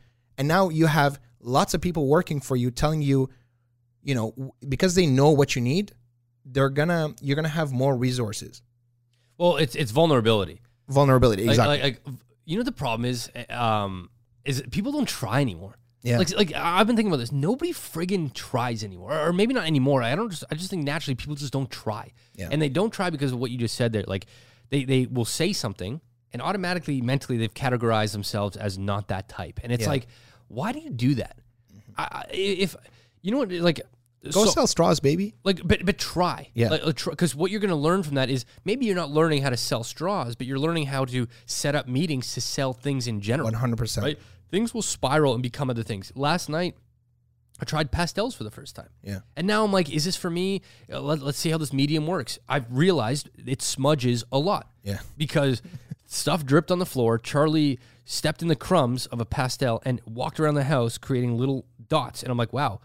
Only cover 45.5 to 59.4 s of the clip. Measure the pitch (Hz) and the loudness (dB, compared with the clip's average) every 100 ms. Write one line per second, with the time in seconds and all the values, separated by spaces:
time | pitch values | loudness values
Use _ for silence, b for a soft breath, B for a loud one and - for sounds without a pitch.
45.5 | - 135 117 110 107 - 131 147 170 - | -4 -4 -2 -4 -6 -8 -4 0 0 -2
46.5 | 151 180 - _ _ _ _ _ _ _ | -4 -4 -6 _ _ _ _ _ _ _
47.5 | - - 156 139 - - - 240 - 107 | -10 -4 -2 -2 0 -2 -2 -4 -4 -12
48.5 | - - - - _ 101 98 - - 185 | -12 -18 -18 -20 _ -12 -12 -12 -4 0
49.5 | 214 220 196 175 151 160 - 180 170 185 | 2 2 2 2 0 -2 -2 -4 -2 -2
50.5 | 190 B B B 139 139 156 135 - 165 | -2 B B B -8 -2 -2 -2 -2 -2
51.5 | 160 143 135 143 156 151 180 117 - - | -2 -2 0 2 2 -2 -4 -6 -10 -4
52.5 | 139 117 123 180 165 110 143 - - 117 | -4 -2 2 4 4 2 -2 -6 -12 -8
53.5 | 135 - - 135 151 120 120 - 135 165 | -4 -4 0 2 4 2 0 0 0 0
54.5 | 196 - _ 101 98 - - 151 160 139 | -2 -4 _ -8 -8 -8 -6 -2 2 2
55.5 | 120 - B B - - - - 170 135 | 0 -6 B B -18 -10 -4 0 0 4
56.5 | 143 - 180 180 131 113 113 - 143 156 | 4 4 -2 -2 0 2 2 0 2 2
57.5 | 156 147 127 b b - - 151 - 165 | 4 2 0 b b -10 -4 -4 -2 0
58.5 | 156 - 180 123 123 - 120 110 - | 0 2 2 4 0 -4 -6 -4 -2